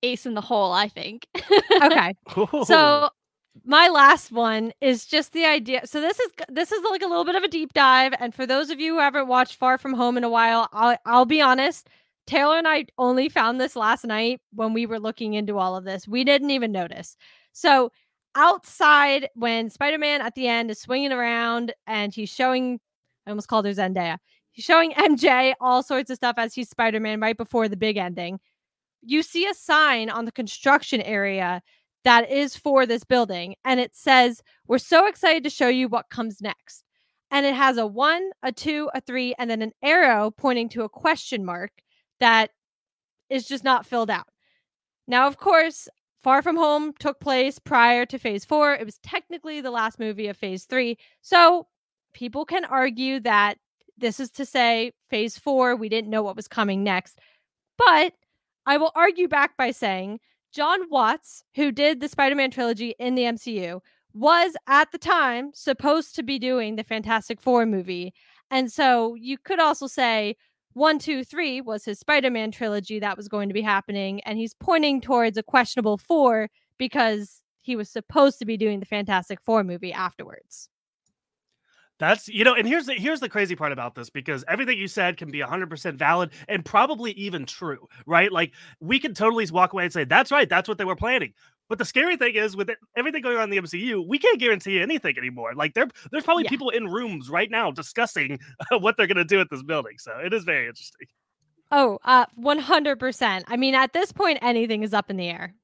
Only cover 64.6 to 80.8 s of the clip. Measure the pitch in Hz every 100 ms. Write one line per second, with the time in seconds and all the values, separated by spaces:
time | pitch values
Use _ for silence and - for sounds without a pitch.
64.6 | - 277 302 349 - 349 277 240 277 -
65.6 | - 269 285 311 - - 247 277 247 254
66.6 | 220 214 220 220 214 226 - 226 - 247
67.6 | 226 202 180 180 180 - _ _ _ 262
68.6 | 254 - 277 247 226 233 240 269 - 370
69.6 | 320 294 269 - 247 226 208 214 _ _
70.6 | _ - 302 311 - 285 254 294 330 254
71.6 | 254 214 - 202 - 294 254 240 220 214
72.6 | 226 208 185 214 208 190 208 208 202 202
73.6 | 214 196 - 202 196 196 - 214 226 -
74.6 | - 330 302 277 233 254 226 208 214 269
75.6 | 240 - 214 208 - 330 269 220 214 _
76.6 | _ _ 262 285 226 214 208 - _ _
77.6 | - 240 208 - - 294 277 269 220 226
78.6 | 214 202 196 208 202 190 180 196 - 226
79.6 | 190 175 180 - 185 _ - - _ -
80.6 | - _